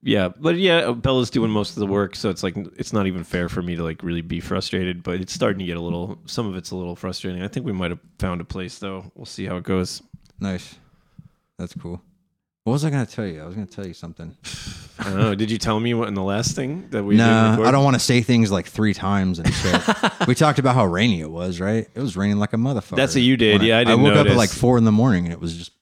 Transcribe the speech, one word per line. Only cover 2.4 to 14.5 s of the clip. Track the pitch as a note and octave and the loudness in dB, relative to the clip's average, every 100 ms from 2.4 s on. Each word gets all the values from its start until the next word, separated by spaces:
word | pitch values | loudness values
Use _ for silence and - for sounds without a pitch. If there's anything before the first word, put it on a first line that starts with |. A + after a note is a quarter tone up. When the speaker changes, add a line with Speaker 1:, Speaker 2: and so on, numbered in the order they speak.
Speaker 1:
like, | G2 F2+ F2+ - | -4 -6 -10 -10
it's | - | -4
not | A2 F#2+ | 0 0
even | F#2 | -2
fair | E2+ F2+ F2 | -4 -4 -4
for | F2+ | -4
me | F2 E2+ | -6 -4
to, | |
like, | E2+ D#2+ | -6 -6
really | F2 E2+ | -6 -6
be | E2 E2+ | -4 -8
frustrated, | - F#2 - F#2+ F#2 F2+ | -4 -4 -4 -4 -4 -6
but | F2 F2+ | -6 -6
it's | F#2 | -6
starting | - A#2 G2 | -2 -2 -2
to | F2+ | -4
get | E2+ | -6
a | |
little, | E2+ E2+ F#2 - - | -6 -6 -8 -12 -12
some | - A2 | -8 -6
of | F#2 | -8
it's | E2+ | -10
a | F#2 | -10
little | F2 F2 | -10 -8
frustrating. | F#2+ F#2 G2 F2+ | -10 -8 -10 -8
I | G2 | -8
think | - B2+ | -8 -6
we | |
might | G2 F2 | -4 -4
have | E2+ _ _ | -6 _ _
found | F#2+ F2 | -6 -6
a | E2 | -8
place, | - F2+ - | -10 -12 -12
though. | G2+ F#2+ F#2 - | -12 -12 -14 -20
We'll | - | -18
see | - F#2+ | -10 -8
how | F2+ | -8
it | |
goes. | F2 F#2+ F#2 - _ - _ _ | -2 -2 -2 -6 _ -20 _ _
Speaker 2:
Nice. | G2 F2+ - - _ _ _ _ - _ _ _ | -6 -6 -10 -20 _ _ _ _ -20 _ _ _
That's | F2 | -12
cool. | - E2+ F2+ _ _ _ _ _ _ | -12 -12 -14 _ _ _ _ _ _
What | - | -2
was | C3 D#3 | -2 0
I | |
gonna | C#3+ A#2 | -2 -4
tell | - G#2 | -6 -8
you? | D#2+ | -8
I | D#2 | -12
was | F#2+ | -10
gonna | G2 | -12
tell | - G2 | -10 -12
you | E2 | -12
something. | E2 E2 E2 - - | -16 -14 -16 -16 -16